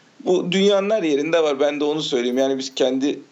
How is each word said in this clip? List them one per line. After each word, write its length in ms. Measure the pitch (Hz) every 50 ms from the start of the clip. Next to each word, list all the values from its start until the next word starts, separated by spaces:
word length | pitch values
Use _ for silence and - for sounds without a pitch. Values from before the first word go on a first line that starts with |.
| _ _ _ _ -
bu 260 | - 180 180 175 180 180
dünyanın 380 | 196 196 202 202 196 196 202
her 120 | 220 220 175
yerinde 400 | 156 143 139 147 160 165 170 160
var. 180 | 151 143 131
Ben 200 | 147 147 147 147
de 40 | 147
onu 180 | 147 147 156 151
söyleyeyim. 360 | - - 123 120 123 123 131
Yani 200 | 135 135 135 131
biz 160 | 131 - -
kendi, 460 | - 143 127 131 135 135 147 127 - - -